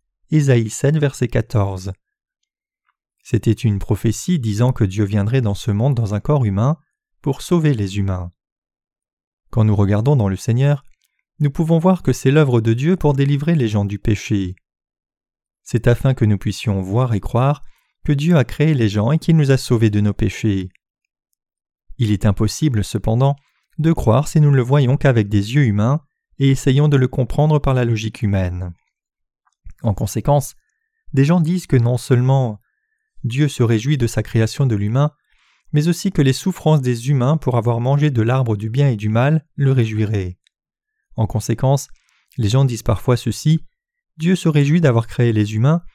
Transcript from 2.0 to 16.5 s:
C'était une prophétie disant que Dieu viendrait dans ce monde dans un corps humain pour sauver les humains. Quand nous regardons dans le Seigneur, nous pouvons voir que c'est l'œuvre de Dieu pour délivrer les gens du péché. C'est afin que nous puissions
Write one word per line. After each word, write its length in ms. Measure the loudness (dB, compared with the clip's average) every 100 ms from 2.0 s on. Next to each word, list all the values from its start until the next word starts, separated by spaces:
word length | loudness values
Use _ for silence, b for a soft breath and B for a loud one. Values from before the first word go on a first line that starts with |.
| _ _ _ _ _ _ _ _ _ _ _ _
C'était 280 | -4 -2 0
une 280 | 0 0 -2
prophétie 600 | -2 -2 -2 -4 -2 -2
disant 320 | -2 0 0
que 120 | 0
Dieu 200 | -2 -2
viendrait 380 | -2 -2 -2 -2
dans 140 | -2 -4
ce 160 | -4
monde 240 | -2 0 0
dans 180 | -2
un 60 | -4
corps 260 | -2 0 0
humain 320 | 0 0 -2 _ _ _ _
pour 200 | -6 -6
sauver 320 | -2 0 0
les 240 | 0 -2 -4
humains. 340 | -4 -4 -8 _ _ _ _ _ _ _ _ _ _ _ -8
Quand 140 | 0
nous 120 | 2 2
regardons 400 | 2 2 2 2
dans 140 | 0
le 60 | -2
Seigneur, 480 | -2 0 0 0 -6 _ _ _ _ -4
nous 120 | -4
pouvons 280 | -2 0 2
voir 240 | 2 0
que 100 | 0
c'est 180 | 0 2
l'œuvre 300 | 4 4 2
de 120 | 2
Dieu 220 | 0 0 0
pour 180 | 0
délivrer 420 | 2 0 0 0 0
les 120 | 0
gens 180 | 0 -2
du 140 | -2
péché. 560 | -2 -2 0 -2 -2 -8 _ _ _ _ _ _ _ _ _ _
C'est 240 | -4 0 2
afin 260 | 2 0
que 120 | 0 0
nous 120 | 0
puissions 440 | -2